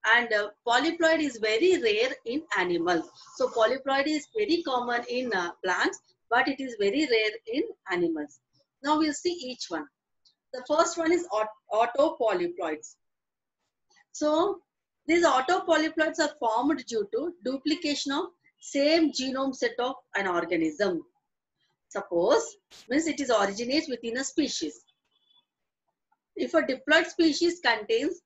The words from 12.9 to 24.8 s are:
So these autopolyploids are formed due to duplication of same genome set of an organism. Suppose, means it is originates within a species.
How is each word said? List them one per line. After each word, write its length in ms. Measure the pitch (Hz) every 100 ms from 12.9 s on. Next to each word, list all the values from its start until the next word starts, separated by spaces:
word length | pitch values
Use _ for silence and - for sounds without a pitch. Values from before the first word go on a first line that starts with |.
| - _ _ _ _ _ _ _ _ _ _ _
So 460 | - 302 311 392 392 _ _ _ _ -
these 180 | 339 330
autopolyploids 920 | 262 262 370 370 311 311 320 311 320
are 160 | 302 -
formed 460 | 233 226 277 294 -
due 220 | 226 202
to 200 | 247 339 349
duplication 680 | 214 269 294 330 311 285 277
of 120 | 285 - _ _ _
same 520 | - 277 285 330 311
genome 440 | 262 262 262 269 262
set 200 | 233 -
of 160 | 247 - _ 196
an 120 | 190
organism. 760 | 170 165 175 160 151 202 170 - _ _ _ _ _ _ _ _
Suppose, 680 | 196 - 170 190 440 - - _ - -
means 180 | 277 330
it 120 | 285
is 100 | 254
originates 600 | 220 196 196 240 294 311
within 280 | 240 233 240
a 60 |
species. 580 | 277 - 269 - - -